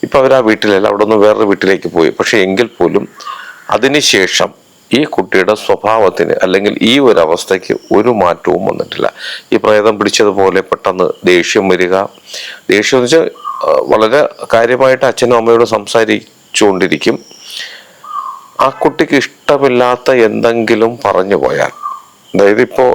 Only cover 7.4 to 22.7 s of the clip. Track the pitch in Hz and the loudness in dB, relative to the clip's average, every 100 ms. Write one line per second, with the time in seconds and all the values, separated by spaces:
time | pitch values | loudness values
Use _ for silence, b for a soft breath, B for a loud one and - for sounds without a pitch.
7.4 | - 95 - - - 98 113 113 90 82 | -2 -4 -2 -8 0 0 2 2 0 0
8.4 | - 85 95 - - - - B B B | -2 -2 -2 -6 -8 -4 -6 B B B
9.4 | B 110 107 107 104 107 101 - 107 98 | B -2 2 2 2 0 -2 2 0 2
10.4 | 95 92 92 - - 92 90 - 90 90 | 2 0 -2 -4 -4 -2 -2 0 2 2
11.4 | - 113 95 90 90 95 101 - B B | 2 0 0 0 0 0 -2 -8 B B
12.4 | B B - 101 107 131 123 165 - - | B B -2 -2 2 0 2 2 0 -6
13.4 | - - - 76 - 107 110 135 - - | -12 -6 -2 -2 0 0 2 2 0 -4
14.4 | - 113 117 127 131 131 135 110 117 120 | -2 0 2 2 2 2 0 0 0 2
15.4 | 113 117 117 110 101 117 110 107 - _ | 2 2 2 -2 -2 -2 0 -2 -6 _
16.4 | _ - 107 92 92 76 - - - B | _ 0 0 2 -2 -2 -2 -4 -8 B
17.4 | B B B B B B - - - - | B B B B B B -14 -12 -12 -14
18.4 | - - 131 - 156 156 151 143 - - | -20 -4 -4 -2 -4 -2 0 0 -2 -8
19.4 | - 143 135 123 123 123 - 131 110 107 | -2 0 2 2 0 0 0 2 2 2
20.4 | 113 117 110 113 113 120 101 95 95 92 | 0 0 0 2 0 0 -2 0 0 -2
21.4 | 65 78 - - - - - _ _ 92 | -2 -4 -4 -6 -12 -12 -18 _ _ 0
22.4 | 101 107 120 | 2 2 0